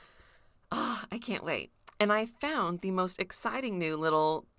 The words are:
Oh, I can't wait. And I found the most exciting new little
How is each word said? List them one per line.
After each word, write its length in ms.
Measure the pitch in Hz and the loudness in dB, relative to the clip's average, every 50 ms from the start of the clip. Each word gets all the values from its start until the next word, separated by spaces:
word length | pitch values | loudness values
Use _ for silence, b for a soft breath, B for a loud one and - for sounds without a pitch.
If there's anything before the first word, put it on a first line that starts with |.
| B B B B B B B B B B B B B - | B B B B B B B B B B B B B -6
Oh, 320 | - - 277 233 233 202 233 - | -4 -4 -2 -2 -4 -6 -6 -8
I 80 | 208 233 | -10 -8
can't 260 | - 240 - - - | -6 -4 -6 -4 -2
wait. 260 | 165 143 95 69 - _ _ - - - - | -2 -4 -4 -4 -8 _ _ -20 -6 0 2
And 120 | 208 208 | 4 4
I 140 | 208 214 226 | 4 2 0
found 560 | 233 - - 277 294 311 254 190 165 175 175 | -2 -6 -6 -4 -2 0 0 0 0 -2 -2
the 100 | - 190 | -2 -2
most 280 | 185 185 185 180 - - | 0 0 0 0 0 -2
exciting 580 | 190 185 - - - 180 208 262 262 233 196 | -2 0 0 0 0 0 -2 -2 -4 -4 -2
new 180 | 180 165 156 156 | -2 -2 -2 0
little 520 | 151 160 160 156 156 156 156 160 - - - _ | 0 2 4 4 6 4 4 2 0 -4 -10 _